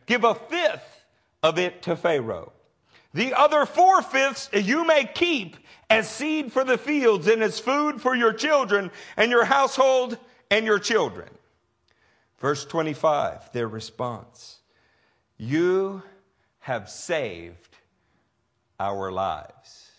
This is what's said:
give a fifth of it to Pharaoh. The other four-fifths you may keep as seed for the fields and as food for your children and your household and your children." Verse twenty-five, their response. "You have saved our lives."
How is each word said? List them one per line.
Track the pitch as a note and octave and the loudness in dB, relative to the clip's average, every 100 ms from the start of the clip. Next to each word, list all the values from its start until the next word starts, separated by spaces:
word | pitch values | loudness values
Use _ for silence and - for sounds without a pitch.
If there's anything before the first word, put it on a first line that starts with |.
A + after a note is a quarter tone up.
| - | -2
give | A#3 | 2
a | A3+ | 2
fifth | - - E4+ D#4+ - - - _ _ _ _ | 0 -4 -2 -2 -4 -14 -20 _ _ _ _
of | D#3+ D#3+ | 0 0
it | F3+ F3+ | -2 -4
to | F3 E3+ | -6 -2
Pharaoh. | F3 D3 A2+ F2 - - _ _ _ _ _ | 0 0 -2 -8 -10 -20 _ _ _ _ _
The | D3+ B3+ | -4 -2
other | B3 D4 D4+ C4 | 4 4 4 2
four-fifths | D#4 F#4 F#4 - C4+ C4+ - - | 4 6 6 2 0 0 -2 -4
you | G3+ G3 D4+ E4 | -2 0 0 2
may | D4+ | 2
keep | C4+ - F4 C#4+ F3+ - _ - - | 0 -2 -2 -2 -6 -16 _ -8 0
as | A3 G3 | 0 0
seed | - D4+ D#4 B3+ | -6 -4 -4 -2
for | C4 | -2
the | C4 B3 | 0 0
fields | C#4 D4 A#3+ G3 E3+ | 0 0 2 2 2
and | A3+ | 2
as | G#3+ - | 0 -2
food | B3+ C#4+ D4+ B3 | -2 0 0 -2
for | B3+ | -2
your | B3 A3+ | 2 2
children | A3 D4+ D4 G#3+ G3+ F3+ - - - | 0 2 2 2 -2 -2 -12 -6 0
and | A#3 | 2
your | A#3+ | 4
household | G3+ C#4 C4 - C4+ C4 B3 A3+ - _ - | 4 4 2 2 2 2 0 -6 -14 _ -2
and | G#3 | 0
your | A3 G3+ | 2 0
children." | - A3 C3+ F2+ - - _ _ _ _ _ _ _ _ _ _ | 2 0 0 -6 -18 -20 _ _ _ _ _ _ _ _ _ _
Verse | C3+ C#3+ | -2 -2
twenty-five, | - E3 D#3 C#3 D#3+ D3 F#2+ - - | -4 -4 -2 0 0 2 -2 -6 -10
their | B2 A2+ | -6 -6
response. | A2 - - B2 A2 - - - - _ _ _ _ _ _ _ - | -8 -12 -10 -10 -10 -16 -20 -20 -20 _ _ _ _ _ _ _ -14
"You | A2 D#3 F3+ F#3+ F#3+ G3 - _ _ _ _ _ | -4 0 2 0 -2 -8 -18 _ _ _ _ _
have | - A#2 G2 | -8 -8 -8
saved | - - D#3+ A#2 E2+ E2+ E2+ _ _ _ _ _ _ _ _ _ _ _ - | -14 -6 -6 -6 -10 -16 -20 _ _ _ _ _ _ _ _ _ _ _ -8
our | G2 G2 F#2+ | -6 -6 -6
lives." | F#2 F#2+ D2+ - - _ - - | -4 -4 -6 -12 -20 _ -20 -20